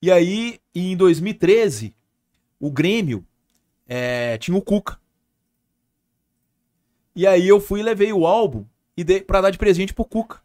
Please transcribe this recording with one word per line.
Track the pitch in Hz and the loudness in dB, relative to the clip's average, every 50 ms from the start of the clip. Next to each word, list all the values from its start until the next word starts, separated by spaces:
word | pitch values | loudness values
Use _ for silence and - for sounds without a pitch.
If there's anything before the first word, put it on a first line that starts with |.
E | - 175 185 | 2 4 4
aí, | 175 175 180 190 214 226 233 233 - _ _ _ | 4 4 2 -2 -4 -4 -6 -10 -12 _ _ _
em | 170 180 185 185 | -8 -6 -6 -2
dois | 180 190 185 170 156 | 2 4 4 4 2
mil | 165 202 220 | -2 -8 -6
e | |
treze, | - - 170 196 226 226 202 135 107 110 107 _ _ _ _ _ _ _ _ _ _ _ _ _ _ | -2 2 2 4 4 2 0 -2 -6 -12 -14 _ _ _ _ _ _ _ _ _ _ _ _ _ _
o | - 147 | -10 -8
Grêmio, | 143 127 151 175 208 233 208 151 120 101 87 _ _ _ _ _ _ _ _ _ _ _ _ _ | -4 -2 -2 0 0 -2 -2 -4 -6 -6 -10 _ _ _ _ _ _ _ _ _ _ _ _ _
é, | 123 123 123 123 123 123 120 120 117 110 | -8 -6 -6 -6 -4 -4 -4 -6 -6 -6
tinha | - - 175 | -6 -4 -4
o | 196 196 | -4 -2
Cuca. | - 202 208 - - - - _ _ _ _ _ _ _ _ _ _ _ _ _ _ _ _ _ _ _ _ _ _ _ _ _ _ _ _ _ _ _ _ _ _ _ _ _ _ _ _ _ _ _ | -2 -4 -2 -2 -6 -14 -16 _ _ _ _ _ _ _ _ _ _ _ _ _ _ _ _ _ _ _ _ _ _ _ _ _ _ _ _ _ _ _ _ _ _ _ _ _ _ _ _ _ _ _
E | 180 175 | 0 2
aí | 190 190 180 180 | 4 4 4 6
eu | 185 202 208 | 6 4 4
fui | 202 - 190 202 | 4 -2 -6 -4
e | 214 | -2
levei | 226 226 196 202 220 220 | -4 -2 0 -2 0 0
o | 196 160 | 0 2
álbum | 165 190 226 233 190 123 110 101 - _ _ _ _ _ | 2 2 2 0 -2 -4 -8 -14 -14 _ _ _ _ _
e | - 175 | -12 -2
dei, | 156 185 196 | 0 0 0
pra | 190 _ 190 196 | 0 _ 0 2
dar | 185 196 | 2 2
de | 190 175 | 0 0
presente | - 214 190 170 190 196 - | 2 2 2 2 0 -6 -4
pro | - 226 | -8 -8
Cuca. | - - 220 226 - - - _ | -6 -4 -6 -6 -6 -10 -20 _